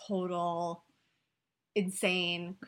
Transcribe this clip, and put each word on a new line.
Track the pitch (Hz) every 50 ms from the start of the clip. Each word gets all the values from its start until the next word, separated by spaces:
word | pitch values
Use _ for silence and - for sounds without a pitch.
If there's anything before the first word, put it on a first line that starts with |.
| - -
total | 202 185 180 180 180 175 175 175 170 170 175 170 170 170 - _ _ _ _ _ _ _ _ _ _ _ _ _ _ _ _ _ -
insane, | 208 190 185 190 - - 185 180 180 175 175 175 175 175 175 190 - -